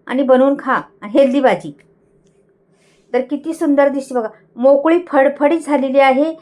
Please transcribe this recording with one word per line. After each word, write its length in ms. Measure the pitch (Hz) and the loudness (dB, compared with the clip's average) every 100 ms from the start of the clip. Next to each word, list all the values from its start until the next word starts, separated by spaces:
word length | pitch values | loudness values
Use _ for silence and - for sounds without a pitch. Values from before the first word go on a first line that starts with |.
| - | -8
आणि 160 | 247 | -4
बनवून 320 | 254 254 269 277 | 2 4 2 0
खा 220 | 262 233 - _ | -4 -4 -6 _
हेल्दी 380 | 202 262 269 277 | -4 0 2 2
भाजी. 300 | 262 185 160 - _ _ _ _ _ _ _ _ _ _ _ _ _ | 0 0 -6 -18 _ _ _ _ _ _ _ _ _ _ _ _ _
तर 80 | 247 | -6
किती 320 | 247 285 311 | -4 -8 -8
सुंदर 340 | 320 320 285 277 | -4 0 2 0
दिसते 280 | 277 269 254 | -2 -6 -6
बघा, 140 | 220 - _ - | -6 -12 _ -2
मोकळी 440 | 262 277 320 349 349 | 2 2 2 0 0
फडफडीत 520 | 277 269 277 294 330 | 0 0 0 -2 -2
झालेली 400 | 277 294 269 269 | -2 -2 0 2
आहे 360 | 269 254 311 320 | 2 2 -2 -4